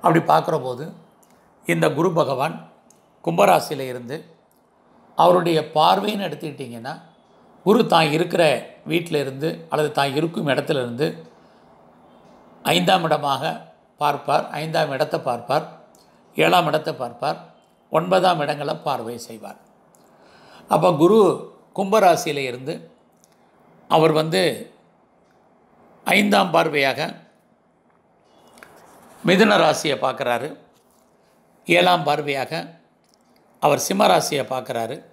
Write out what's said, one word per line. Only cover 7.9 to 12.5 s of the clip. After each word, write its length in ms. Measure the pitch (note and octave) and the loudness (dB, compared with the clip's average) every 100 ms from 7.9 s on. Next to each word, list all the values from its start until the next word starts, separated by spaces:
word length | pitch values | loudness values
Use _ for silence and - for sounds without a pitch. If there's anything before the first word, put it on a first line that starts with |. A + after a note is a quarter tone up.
| E3 | 2
தான் 160 | D#3+ D3+ | 2 0
இருக்கிற 260 | F3 - D#3+ B2 - - - | -2 2 2 2 -6 -18 -4
வீட்டில 320 | D#3+ E3 D3+ C3+ | -4 -2 -4 -4
இருந்து 260 | C3 D#3 E3+ - | -6 -6 -8 -8
அல்லது 200 | D3 D3 D3 | -4 -2 -2
தான் 120 | C#3+ C3+ | -2 -2
இருக்கும் 320 | D#3+ E3 D#3+ C3 | -4 -4 -2 -2
இடத்துல 280 | C3+ D3+ A#2+ | 0 -4 -4
இருந்து 240 | A#2 D#3+ - - - _ _ _ _ _ _ _ _ _ - _ | -4 -6 -6 -18 -20 _ _ _ _ _ _ _ _ _ -20 _